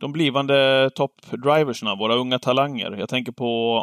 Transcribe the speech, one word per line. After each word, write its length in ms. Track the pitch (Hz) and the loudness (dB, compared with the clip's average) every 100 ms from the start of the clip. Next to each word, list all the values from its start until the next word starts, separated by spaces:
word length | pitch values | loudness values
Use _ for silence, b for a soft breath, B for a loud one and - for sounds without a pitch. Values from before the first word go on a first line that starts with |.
de 120 | 139 | -8
blivande 800 | 147 151 131 139 139 135 135 135 | -2 0 0 2 2 4 4 2
toppdriversna, 1000 | - 139 _ - 120 135 156 147 117 110 | 0 -4 _ -12 -4 2 2 2 -2 -4
våra 200 | 98 110 | -2 0
unga 240 | 117 127 127 | 0 0 -2
talanger. 580 | - 127 143 127 - 101 | 0 2 0 0 -2 -2
Jag 100 | 101 | -4
tänker 240 | 127 120 | -4 -4
på 460 | 117 120 117 117 113 | -4 -2 0 0 0